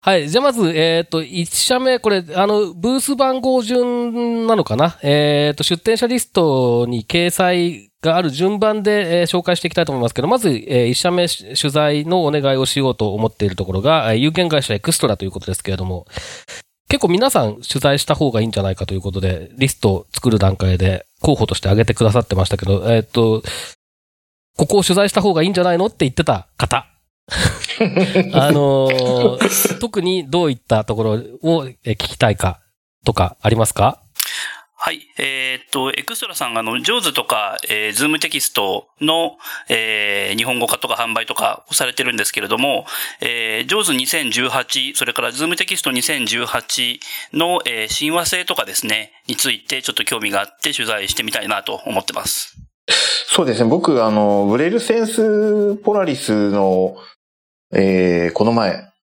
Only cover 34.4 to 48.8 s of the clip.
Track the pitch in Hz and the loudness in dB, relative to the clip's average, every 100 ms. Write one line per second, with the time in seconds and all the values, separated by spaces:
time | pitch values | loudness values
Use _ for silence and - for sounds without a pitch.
34.4 | - - - _ - 156 - - 139 135 | -10 -14 -20 _ -6 -6 -12 -4 -4 -2
35.4 | 131 127 - 139 131 131 - 233 220 175 | -4 -6 -4 -2 -2 -4 -6 -8 -8 -6
36.4 | 131 113 113 123 180 240 180 127 120 113 | -4 -2 -2 -4 -2 -2 0 -2 -2 -2
37.4 | 101 104 - 107 107 107 147 156 160 139 | -2 -6 -4 -4 -2 -2 0 0 -2 -4
38.4 | - - 101 92 - _ 151 165 165 - | -4 -2 -2 -4 -6 _ -2 0 -2 -6
39.4 | - - - 113 113 107 104 101 98 110 | -14 -14 -4 -2 0 -2 -2 -2 -2 -4
40.4 | 117 123 120 123 - 117 117 113 113 113 | -4 -2 -2 -4 -4 -4 -2 -4 -4 -2
41.4 | 113 104 _ - 131 123 127 117 101 - | -2 -4 _ -2 -2 -2 -4 -2 -2 -4
42.4 | 131 113 131 131 - - - - - 120 | -4 -2 0 -2 -6 -10 -10 -6 -4 -4
43.4 | 113 110 123 202 202 135 127 160 135 110 | -4 -4 -2 0 0 -2 -2 -2 -2 -2
44.4 | 127 131 123 135 131 139 120 117 117 123 | -2 -2 -2 -4 -4 -4 -4 -4 -4 -4
45.4 | 160 175 185 190 - 127 120 151 113 117 | -4 -2 -4 -4 -2 -2 -2 -4 -2 -4
46.4 | 120 123 - - 123 120 - - - 143 | -4 -6 -4 -4 -4 -6 -12 -14 -8 -2
47.4 | 170 180 - 113 110 - 147 170 165 180 | 0 -2 -4 -6 -4 -4 -2 -2 -2 -4
48.4 | 180 170 104 92 | -4 -4 -4 -6